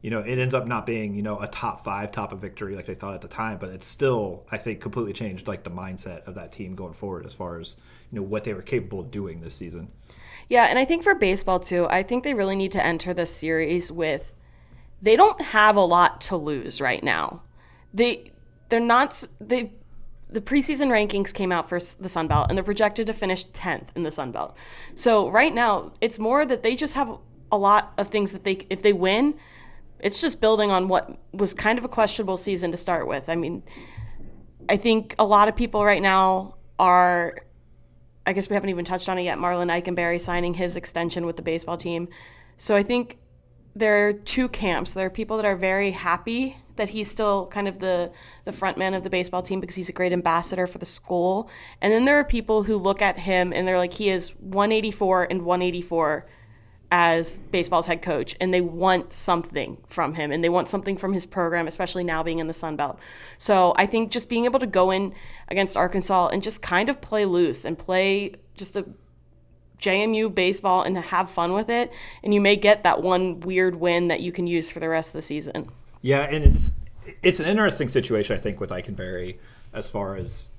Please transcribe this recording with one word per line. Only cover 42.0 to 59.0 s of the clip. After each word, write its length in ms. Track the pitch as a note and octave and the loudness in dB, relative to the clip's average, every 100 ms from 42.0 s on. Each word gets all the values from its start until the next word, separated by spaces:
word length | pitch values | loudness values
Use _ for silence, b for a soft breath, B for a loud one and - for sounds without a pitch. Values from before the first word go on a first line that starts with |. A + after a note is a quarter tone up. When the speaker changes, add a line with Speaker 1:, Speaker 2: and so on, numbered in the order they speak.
| F3 B B B B B | -8 B B B B B
Speaker 2:
So 180 | - G#3 | 0 2
I 80 | |
think 340 | G3+ B3 B3 - _ - _ - - G#3 | 2 0 -2 -10 _ -20 _ -20 -20 -2
there 320 | G#3+ G#3 G#3 | 2 4 4
are 20 | |
two 380 | G#3 - - B3+ | 0 -2 -2 -2
camps. 440 | - G#3 D#3+ F3+ | -2 -2 -2 -2
There 120 | F#3+ F#3+ | -4 -4
are 40 | |
people 280 | F#3 A3 A3 | -4 -4 -2
that 80 | G#3 | 0
are 100 | F#3+ | 0
very 360 | F#3 F#3+ G3+ | 0 2 0
happy 680 | F#3 F3+ F3 A#3 A#3 C4 C4 - - | -2 0 0 -2 -4 -4 -8 -18 -6
that 140 | G#3 | -4
he's 200 | G#3+ G#3 | -4 -6
still 380 | - G#3+ G3 F#3 | -2 0 0 -2
kind 220 | G#3 G3 | -4 -4
of 100 | F#3+ | -4
the, 320 | F#3 F3+ E3+ B B B | -2 -2 -2 B B B
the 80 | - | -12
front 260 | - F#3+ - | -4 -4 -2
man 160 | F#3+ | -2
of 120 | F#3+ F#3 | -2 -2
the 40 | |
baseball 320 | F#3 F3+ F3+ | -2 -2 -4
team 200 | F3+ F#3+ | -4 -6
because 140 | F3+ - | -6 -6
he's 120 | F3 | -8
a 60 | |
great 180 | F3+ F#3 | -2 0
ambassador 560 | F3+ F3 E3 E3+ F#3 F3+ | 2 2 0 0 -4 -4
for 120 | - | -4
the 60 | F3+ | -4
school. 640 | - - F3+ F3+ F#3+ A3 B B B | -4 -2 0 2 0 -4 B B B
And 140 | G3+ | 2
then 100 | A3 | 4
there 160 | C4 D4 | 6 4
are 60 | C#4+ | 4
people 380 | A#3+ A3 A3 | 0 2 2
who 120 | G#3 G#3+ | 2 0
look 260 | F#3+ G3 | 2 2
at 160 | G#3 F#3+ | 0 0
him 360 | F3+ F#3 F3+ | 0 2 2
and 120 | E3 F#3 | 0 2
they're 120 | F3+ | 2
like, 160 | F3+ | 0
"He 160 | - G#3 | 0 0
is 240 | F#3 F#3 - | 0 -4 -10
one 340 | F#3+ F#3+ G#3 | -6 0 2
eighty-four 540 | A3 G#3+ G3 F#3+ F#3 F3 | 2 0 0 2 2 2
and 160 | F#3 E3+ | -2 0
one 160 | F3+ | 0
eighty-four 680 | F3+ F3 F3 E3 D#3 D3+ - b b b b b - F3 | 0 -2 -4 0 0 0 -6 b b b b b 0 4
as 440 | E3+ E3 E3 - - | 4 4 0 -8 -4
baseball's 380 | F#3+ E3+ F3 E3+ | -2 2 0 0
head 160 | E3 | -2
coach," 320 | F#3 D3 C3+ - | -2 -2 -2 -2
and 140 | F#3 | 0
they 80 | F3+ | 2
want 520 | F3 E3 F#3 F#3 | 0 0 2 2